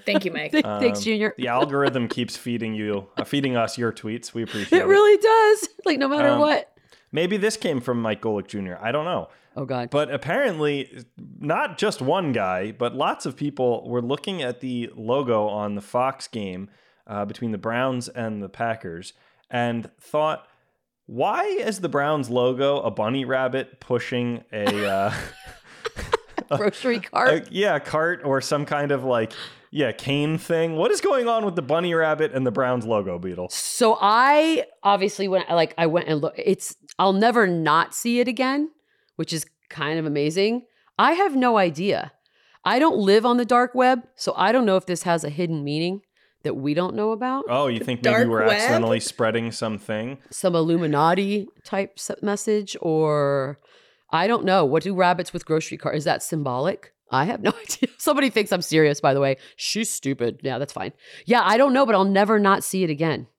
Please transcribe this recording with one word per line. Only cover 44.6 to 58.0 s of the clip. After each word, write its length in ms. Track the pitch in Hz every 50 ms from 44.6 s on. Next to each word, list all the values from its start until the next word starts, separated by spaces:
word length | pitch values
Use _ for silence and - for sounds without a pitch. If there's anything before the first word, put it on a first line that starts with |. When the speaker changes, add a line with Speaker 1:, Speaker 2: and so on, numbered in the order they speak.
| 240
Speaker 2:
know 120 | 202 190
if 80 | 185 -
this 180 | - 175 165 -
has 200 | 180 170 165 156
a 40 | 147
hidden 340 | 147 170 175 160 165 151 143
meaning 380 | 143 147 156 170 180 190 202 _ _ _ _ _ _ _ _ -
that 120 | 147 -
we 180 | 127 135 143 147
don't 200 | 165 180 185 -
know 180 | 214 214 220
about. 340 | 226 208 247 254 262 277 359
Speaker 3:
Oh, 200 | 226 120 135 143
you 120 | 131 117 110
Speaker 1:
The 60 | -
Speaker 3:
think 180 | - 247 240 -
maybe 100 | 110 104
Speaker 1:
dark 120 | 113 123
Speaker 3:
we're 180 | 117 113 107 107
Speaker 1:
web? 60 | 110 208
Speaker 3:
accidentally 420 | 208 - - - 113 117 113 113 113
spreading 500 | - - - - 117 113 113 117 117 117 110
something? 640 | - 120 110 110 104 - - 107 107 113 127 139 - _ -
Speaker 2:
Some 260 | - - - 185 170
Illuminati 920 | 165 160 165 165 170 170 151 147 143 156 165 180 190 196 196 208 208 190 - _ _ -
type 300 | - - 196 196 - -
s-, 140 | - - - 202 -
message, 540 | - 208 202 202 - 220 214 208 202 - - -
or 800 | - 165 156 156 160 151 151 147 143 139 143 139 135 139 143 _ _ _ _ _ _ _ _ _ _ -
I 160 | - 165 180
don't 160 | 214 240 - -
know. 220 | 190 185 196 156
What 180 | 131 147 160 -
do 100 | 196 196
rabbits 380 | 180 185 175 180 175 180 -
with 140 | - 170 -
grocery 320 | - 156 160 156 - -
cart, 180 | - - 139 123
is 80 | 151 139
that 180 | 165 127 -
symbolic? 720 | - - 165 156 143 131 123 127 143 185 - - - - _ _ _ -
I 140 | 123 131 147
have 160 | 202 - 220
no 100 | 202 208 -
<laughs> 40 | -
idea. 260 | 427 - - - 247 - _
Somebody 320 | -